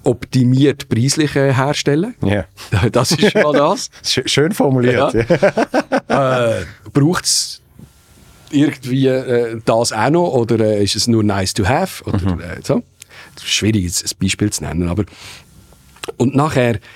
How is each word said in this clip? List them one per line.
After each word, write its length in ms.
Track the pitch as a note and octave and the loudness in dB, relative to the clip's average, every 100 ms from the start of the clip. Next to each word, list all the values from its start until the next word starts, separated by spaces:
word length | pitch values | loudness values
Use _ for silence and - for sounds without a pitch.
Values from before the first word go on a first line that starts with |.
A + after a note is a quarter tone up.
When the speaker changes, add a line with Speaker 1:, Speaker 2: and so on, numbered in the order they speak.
Speaker 1:
optimiert 840 | - A#2+ - C3+ B2 C3 C#3 B2 - | -2 -2 0 2 4 4 2 0 -2
preislich, 460 | A2+ C3 D3 D3 C#3+ | 0 0 0 0 2
äh, 180 | C#3 | 2
herstellen? 640 | C3 C3+ C#3+ - C#3+ G#3 A#3+ | 2 0 0 0 0 -2 -4
Speaker 2:
Ja. 220 | G2 G2+ F#2 - - | -2 -2 -2 -12 -4
Speaker 1:
<laughs> 240 | G#2 A2 | 0 0
Das 200 | B2 - | 0 0
ist 240 | - G3 G#3 | 2 2 4
mal 180 | D#3+ | 2
das. 380 | C#3+ D3 G#3+ - - | 4 2 0 -6 -10
Speaker 2:
<laughs> 60 | |
Schö-, 240 | - - - | -6 -4 -2
schön 240 | - D#3 | 0 0
formuliert. 640 | G#3+ G3 C3 B2 B2 C#3 | 2 2 2 2 2 2
Speaker 1:
Ja. 100 | A2 | 0
Speaker 2:
Ja. 300 | A#2 E3+ G3 - C#4+ - - C4+ - | 2 2 2 0 -2 -2 -2 -4 -2
<laughs> 520 | A3+ C3 B2+ A#2 G#2 | 0 0 0 0 -2
Speaker 1:
Äh, 60 | F2+ - - | -6 -14 -4
braucht's 680 | C#3+ C#3+ F3+ - - - - _ - - _ _ - - - - | 0 2 0 -2 -4 -4 -10 _ -20 -20 _ _ -20 -20 -20 -4
irgendwie, 560 | D3 D3 - B2 C3+ C3 | 0 0 0 -4 0 2
äh, 520 | C3 B2+ A#2+ A#2 A2+ A2+ | 2 0 0 0 -4 0
das 260 | A2+ A#2 | 0 0
auch 180 | A2 A#2 | 0 2
noch 240 | E3 F3 | 2 2
oder, 260 | C3 A#2 A2+ | 0 0 2
äh, 240 | A2 G#2+ | 2 2
ist 120 | G2+ A2 | 0 -2
es 120 | A#2+ | 0
nur 160 | A2+ | 2
nice 300 | G#2 G2 F#2+ | 2 0 -2
to 140 | - G2 | -2 0
have? 360 | C#3+ F#3+ - - | 0 -2 -6 -6
Oder, 300 | G2 F#2 E2 | -4 -2 -4
Speaker 2:
Mhm. 40 | |
Speaker 1:
äh, 200 | F2 - | -6 -10
so? 200 | - D3+ - _ - - - - | -4 -4 -4 _ -20 -20 -20 -16
Schwierig, 400 | - - G2 A2 | -6 -2 0 0
jetzt 220 | F2+ - - | 0 -4 -6
ein 120 | - | -4
Beispiel 300 | F#2+ - G#2 | -4 -2 -2
zu 120 | - | -4
nennen, 240 | D2+ D#2 F2 | -6 -4 -2
aber 140 | F2+ G2 - - - - - - - - - - - | -2 -4 -8 -20 -20 -20 -20 -20 -20 -20 -18 -12 -2
und 180 | B2 C3+ | 0 2
nachher, 440 | D3+ C3+ B2 A2 - | 0 2 0 0 -6